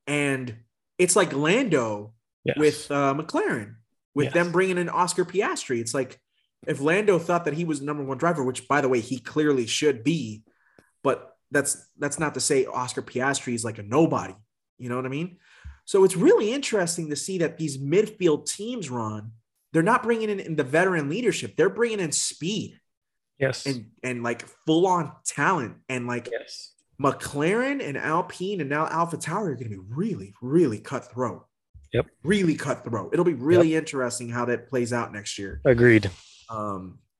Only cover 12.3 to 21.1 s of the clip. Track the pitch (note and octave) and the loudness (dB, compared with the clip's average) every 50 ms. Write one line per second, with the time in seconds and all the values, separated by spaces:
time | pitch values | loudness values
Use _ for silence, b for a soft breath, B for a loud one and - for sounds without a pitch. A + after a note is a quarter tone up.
12.3 | - C3 - - D3+ C3+ B2+ - - B2+ B2 B2 - - A2+ - - B2 B2+ C#3 | -4 -4 -2 2 2 2 2 0 -2 -6 -6 -6 -6 -8 -10 -6 -6 -2 -2 0
13.3 | C#3 - - C3 A#2+ A#2 A2+ A2+ A2 A2 G#2 G2+ A#2 D3 E3 D3 C#3 A2+ F2 F#2 | -2 -2 -4 -4 -4 -4 -4 -6 -8 -10 -8 0 2 4 4 4 2 0 -4 -6
14.3 | F#2 - _ _ _ _ _ _ _ _ B2 B2 B2 B2+ B2+ B2+ C3+ D3 E3 F#3 | -10 -16 _ _ _ _ _ _ _ _ -10 -6 -6 -6 -4 -4 -6 -6 -6 -8
15.3 | b b b b b b b b b b b - - G3 F#3+ F#3 F3 E3+ F#3+ D#4+ | b b b b b b b b b b b 0 4 4 6 6 4 4 6 6
16.3 | A#4+ G#4+ A#3 G#3 B3 C#4+ C4+ - - G3+ F3 E3 E3+ - E3 D3+ D3 C#3+ - - | 6 6 4 2 0 -2 -2 -2 0 0 0 0 -2 -4 -4 -6 -6 -6 -6 -4
17.3 | F#3+ F#3 E3+ D3 - - E3 D3+ C3+ C3+ C#3 C#3 D#3 G3 A3 - - - F3+ E3+ | -2 0 0 -2 -2 -4 -6 -6 -4 -6 -2 2 4 4 4 2 0 0 2 4
18.3 | D3+ C#3+ - - - - G3+ A#3 B3+ A#3+ F3+ C3 B2 A#2+ A2 G#2+ G#2+ G#2+ G#2 A2+ | 4 2 0 -6 -8 -8 -8 -8 -8 -8 -8 -6 -6 -4 -4 -4 -6 -8 -10 -14
19.3 | - - _ _ _ _ _ _ - D#3+ E3 G3+ A#3 B3 A#3+ A3 A#3 A3+ A3 G#3+ | -16 -20 _ _ _ _ _ _ 0 2 4 4 2 2 2 0 0 0 0 -2
20.3 | G#3 G3 - - D#3+ D3 C#3+ B2+ C3+ D#3+ F#3 F#3+ F#3 E3 C#3+ C#3 | -4 -4 -6 -4 -2 -2 0 2 2 4 4 4 2 0 -2 -2